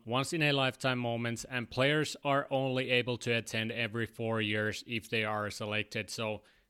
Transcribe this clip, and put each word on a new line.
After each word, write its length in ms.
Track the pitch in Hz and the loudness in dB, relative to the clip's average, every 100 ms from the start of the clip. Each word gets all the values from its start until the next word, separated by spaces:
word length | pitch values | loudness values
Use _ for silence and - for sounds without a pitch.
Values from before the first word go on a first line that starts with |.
once-in-a-lifetime 920 | 113 127 131 170 147 139 131 - 131 123 | -2 0 0 2 2 4 2 0 0 0
moments, 460 | 120 117 117 113 - | 0 0 -2 -4 -4
and 240 | 127 113 | -6 -4
players 440 | - 135 151 143 - | 2 4 4 0 -2
are 240 | 143 139 - | 2 2 2
only 400 | 135 135 127 127 | 0 2 0 4
able 260 | 123 120 120 | 2 2 -2
to 160 | 120 | 0
attend 400 | 117 110 113 110 | 0 0 -2 -2
every 340 | 113 117 113 110 | -2 -2 -2 -4
four 340 | - 113 110 | -2 -2 0
years 440 | 107 107 107 98 - | 2 2 0 -2 -6
if 220 | 113 - | -6 -2
they 160 | 117 | 0
are 260 | 107 107 104 | 2 0 -2
selected, 600 | - 107 107 104 113 101 | -4 -2 -2 -2 -6 -6
so 320 | - 110 104 - _ | -4 -4 -4 -10 _